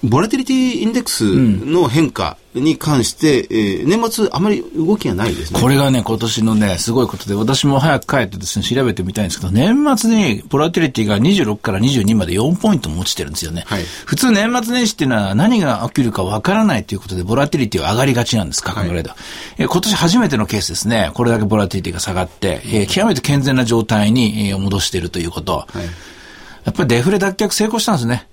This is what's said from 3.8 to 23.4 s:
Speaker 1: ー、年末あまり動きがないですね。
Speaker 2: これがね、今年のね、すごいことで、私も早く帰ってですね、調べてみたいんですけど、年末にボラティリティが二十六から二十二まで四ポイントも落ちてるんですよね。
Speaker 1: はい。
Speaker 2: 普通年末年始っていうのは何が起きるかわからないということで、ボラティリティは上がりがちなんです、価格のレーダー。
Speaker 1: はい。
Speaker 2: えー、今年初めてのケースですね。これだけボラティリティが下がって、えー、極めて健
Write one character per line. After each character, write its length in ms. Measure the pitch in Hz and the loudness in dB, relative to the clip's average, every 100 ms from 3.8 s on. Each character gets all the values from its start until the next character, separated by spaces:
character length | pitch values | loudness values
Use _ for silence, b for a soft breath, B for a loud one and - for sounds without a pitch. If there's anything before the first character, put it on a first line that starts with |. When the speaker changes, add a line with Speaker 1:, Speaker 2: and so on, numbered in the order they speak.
| 135 | 0
Speaker 1:
ー、 20 | |
年 240 | 214 226 | 0 0
末 180 | 226 214 | 0 -2
あ 80 | - | 0
ま 100 | 202 | 0
り 160 | 202 - 156 | 0 -2 -2
動 220 | 165 208 | 0 0
き 100 | - | -2
が 60 | |
な 140 | 90 113 | -2 -2
い 80 | - | -4
で 100 | 80 | -4
す 80 | |
ね。 80 | - | 0
Speaker 2:
こ 60 | 123 | 2
れ 80 | 139 | 4
が 160 | 139 | 2
ね、 100 | 127 | 0
今 140 | 110 113 | 0 -2
年 260 | 110 110 | -2 0
の 120 | 110 110 | 2 2
ね、 240 | 104 90 | 2 0
す 120 | - | 0
ご 120 | 117 | 0
い 40 | 120 | 0
こ 100 | 95 | -4
と 100 | - | -4
で、 80 | 101 | -2
私 320 | 110 135 143 | 0 2 2
も 100 | 139 | 2
早 220 | 151 139 | 2 0
く 180 | - 139 | 0 -2
帰 60 | |
っ 40 | 104 | -2
て 100 | 95 | -6
で 100 | 92 | -6
す 100 | 104 | -4
ね、 80 | 90 | -2
調 180 | 123 | 0
べ 120 | 127 101 | 0 -2
て 80 | |
み 100 | 92 | -4
た 80 | 101 | -4
い 40 | 98 | -4
ん 20 | |
で 40 | |
す 80 | - | -4
け 60 | 92 | -2
ど、 60 | |
年 240 | 101 170 262 294 240 | 2 4 2 2 2
末 140 | 226 | 2
に 340 | 226 180 104 - | 2 0 -2 -2
ボ 80 | 143 | 0
ラ 140 | 160 | 0
テ 80 | 170 | 0
ィ 40 | 156 | 0
リ 60 | |
テ 120 | - | 0
ィ 20 | 107 | 0
が 140 | 104 | 2
二 160 | 135 196 | 4 2
十 100 | 120 | 0
六 160 | 104 | -2
か 100 | 107 | -4
ら 80 | 98 | 0
二 120 | 120 | 2
十 100 | 135 | 2
二 140 | 101 110 | 2 2
ま 100 | 87 | 0
で 80 | |
四 220 | 92 127 180 | 0 0 0
ポ 180 | 220 | 2
イ 40 | 175 | 0
ン 20 | |
ト 100 | 80 | -2
も 120 | 78 | -4
落 100 | - | -4
ち 20 | |
て 100 | - | -6
る 60 | 80 | -6
ん 40 | |
で 40 | 73 | -8
す 80 | 87 | -8
よ 60 | |
ね。 120 | 82 - | -8 -6
Speaker 1:
は 100 | 101 | -6
い。 60 | B B - | B B -4
Speaker 2:
普 80 | 147 | 0
通 160 | 262 | 2
年 200 | 208 220 247 | 2 2 -2
末 100 | 226 | -2
年 140 | 247 233 | 0 -2
始 60 | |
っ 20 | - | 0
て 80 | |
い 40 | 139 | 0
う 40 | |
の 60 | 113 | 0
は 180 | 98 101 | 0 2
何 240 | 202 240 | 4 4
が 240 | 156 110 120 | 2 0 -2
起 160 | - | 0
き 20 | |
る 80 | 123 | 0
か 120 | 104 | 0
わ 180 | 92 107 | -2 -2
か 140 | 151 202 | 0 2
ら 100 | 214 | 2
な 140 | 123 | 0
い 40 | |
と 120 | - 98 | -2 -8
い 20 | |
う 20 | |
こ 80 | - | -6
と 80 | 92 | -6
で、 60 | |
ボ 140 | 90 123 | -2 0
ラ 120 | 147 | 2
テ 120 | 151 | 0
ィ 20 | |
リ 80 | 117 | 0
テ 80 | 95 | 0
ィ 40 | |
は 80 | 78 | 0
上 60 | 110 | 0
が 60 | 135 | 2
り 80 | 120 | 2
が 100 | 113 | 0
ち 120 | 113 | 0
な 60 | |
ん 40 | - | -2
で 80 | - | -4
す、 80 | |
価 100 | - | -6
格 140 | 101 87 | -4 -2
の 80 | 87 | -4
レ 60 | |
ー 20 | |
ダ 80 | 80 | -6
ー。 20 | |
Speaker 1:
は 60 | - | -12
い。 0 | B B B - | B B B -4
Speaker 2:
え 60 | 143 | 0
ー、 20 | |
今 140 | 180 | 0
年 140 | 214 202 | 0 0
初 220 | 165 226 | 4 4
め 120 | 208 | 2
て 80 | 131 | 0
の 100 | 101 | 0
ケ 100 | 107 | -2
ー 40 | |
ス 80 | - | -4
で 60 | 85 | -4
す 100 | 104 | 0
ね。 240 | 117 82 | 0 0
こ 120 | - 117 | 0 0
れ 40 | |
だ 80 | 117 | 2
け 80 | 104 | 2
ボ 120 | 107 | 2
ラ 100 | 98 | 0
テ 60 | |
ィ 40 | 98 | -2
リ 20 | |
テ 60 | 90 | -6
ィ 20 | |
が 60 | 87 | -6
下 160 | - 92 | -4 -4
が 80 | |
っ 40 | 90 | -4
て、 360 | - - - - | -4 -4 -4 -2
え 40 | - 202 | -2 0
ー、 20 | |
極 180 | - 214 | 0 2
め 60 | |
て 80 | 139 | 0
健 220 | - 143 | 0 0